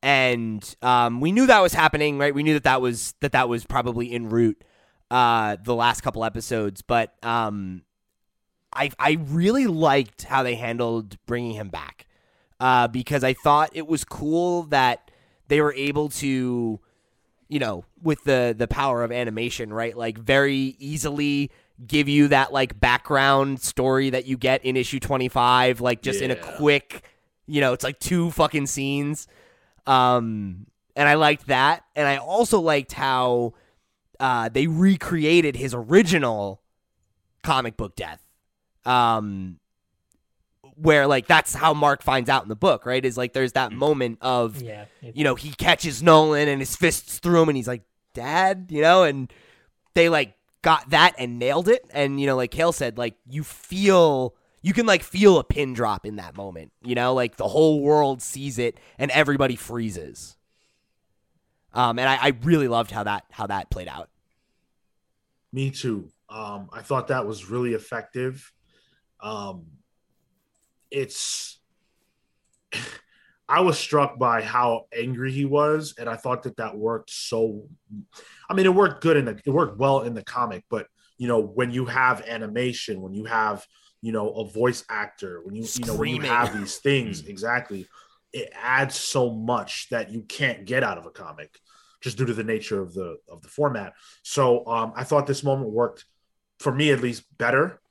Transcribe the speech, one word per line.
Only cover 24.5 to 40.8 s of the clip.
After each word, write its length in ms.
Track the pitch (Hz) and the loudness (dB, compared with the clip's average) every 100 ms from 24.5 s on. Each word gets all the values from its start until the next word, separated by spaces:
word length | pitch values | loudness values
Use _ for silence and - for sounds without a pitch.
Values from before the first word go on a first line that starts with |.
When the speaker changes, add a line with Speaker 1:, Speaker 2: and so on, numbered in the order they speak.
| 131 | 0
Speaker 1:
in 140 | 131 131 | 0 -2
issue 220 | 120 135 | -2 -6
twenty-five, 840 | - 135 127 131 123 127 127 120 | -4 -2 -2 2 4 6 4 2
like, 200 | 123 117 | -2 -2
just 180 | - - | -4 -4
in 80 | 131 | -4
a 60 | 123 | -4
Speaker 2:
Yeah. 200 | - - | -8 0
Speaker 1:
quick, 460 | 147 143 - - _ _ _ _ - | 2 2 0 -20 _ _ _ _ -4
you 120 | 147 | 0
know, 140 | 135 | 2
it's, 100 | 123 | 0
like, 160 | 131 143 | -4 -6
two 300 | - 180 170 | -2 0 0
fucking 360 | - 151 151 139 | 2 0 0 -4
scenes. 600 | - 139 143 143 151 - _ _ _ _ _ - | -6 -4 -4 -4 -6 -12 _ _ _ _ _ 2
Um, 800 | 131 127 123 117 110 98 90 98 _ _ - | 4 4 2 0 -6 -8 -10 -16 _ _ 2
and 140 | 147 | 4
I 60 | 147 | 6
liked 320 | 151 151 - | 4 2 0
that. 360 | 131 135 165 _ - | 2 4 2 _ -2
And 120 | 147 | 0
I 100 | 139 | 0
also 420 | 143 196 233 214 | -2 0 4 2
liked 320 | 165 147 135 | 4 0 -2
how, 640 | - 135 131 127 120 120 - _ _ _ _ _ _ | -4 -2 0 2 0 -2 -8 _ _ _ _ _ _
uh, 300 | 131 123 113 | -2 0 -2
they 180 | 117 156 | 0 0
recreated 880 | 160 185 196 - 165 151 170 156 123 | 4 4 4 0 0 4 6 4 -2
his 180 | 131 | -6
original 880 | 120 113 180 185 170 131 110 101 95 _ _ _ _ _ _ _ _ | -6 4 4 6 2 2 -2 -4 -8 _ _ _ _ _ _ _ _
comic 340 | - 139 120 107 | -2 0 -2 -8
book 200 | 107 - | -12 -10
death. 260 | 85 78 _ _ _ _ _ _ 127 | -12 -12 _ _ _ _ _ _ 0
Um, 720 | 123 120 113 107 98 92 87 _ _ _ _ _ _ _ _ _ _ 127 | 2 4 2 -2 -8 -10 -14 _ _ _ _ _ _ _ _ _ _ _
where, 320 | 147 | -2